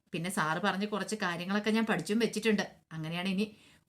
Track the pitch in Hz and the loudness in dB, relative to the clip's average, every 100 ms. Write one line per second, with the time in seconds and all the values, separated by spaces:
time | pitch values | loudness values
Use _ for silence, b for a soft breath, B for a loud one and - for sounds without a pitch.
0 | _ 170 175 185 156 160 202 185 208 208 | _ -6 -4 0 0 2 0 0 -2 -2
1 | 190 214 185 170 180 208 214 214 226 175 | -4 -2 -2 -4 -2 0 2 2 2 0
2 | 165 214 226 208 226 202 - - _ 160 | 2 2 2 2 2 2 0 -8 _ -8
3 | 156 170 190 190 214 B B B | -6 -4 -2 0 -2 B B B